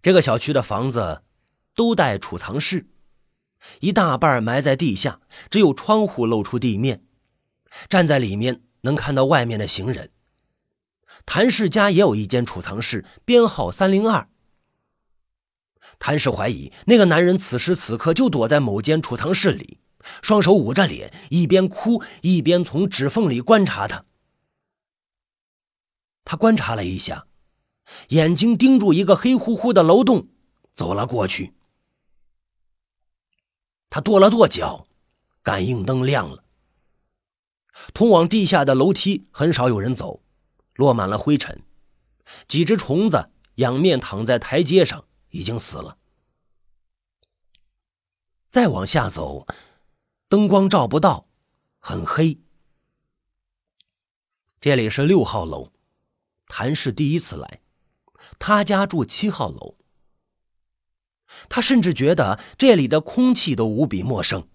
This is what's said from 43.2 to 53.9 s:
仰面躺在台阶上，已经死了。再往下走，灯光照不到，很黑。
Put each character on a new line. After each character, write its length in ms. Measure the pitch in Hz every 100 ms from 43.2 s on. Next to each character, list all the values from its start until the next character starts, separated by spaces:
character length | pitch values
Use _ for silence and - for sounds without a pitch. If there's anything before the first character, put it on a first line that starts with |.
| - _ _ -
仰 220 | 123 131
面 200 | 180 139
躺 260 | - 98
在 140 | 113 123
台 240 | - 143
阶 220 | 156 185
上， 240 | 165 - - _ _
已 120 | -
经 160 | 87 117
死 200 | - -
了。 200 | - - _ _ _ _ _ _ _ _ _ _ _ _ _ _ _ _ _ _ _ _ _ _ _ _ _
再 220 | 247 226
往 180 | 117 98
下 240 | 151 104
走， 340 | 80 73 71 - - _ _ _ _ _ _ _
灯 180 | 202 208
光 240 | 196 196
照 160 | 214 233
不 140 | -
到， 280 | - 143 _ _ _ _ _ _
很 260 | - 139 -
黑。 340 | - 160 147 _ _ _ _ _ _ _ _ _ _ _ _ _ _ _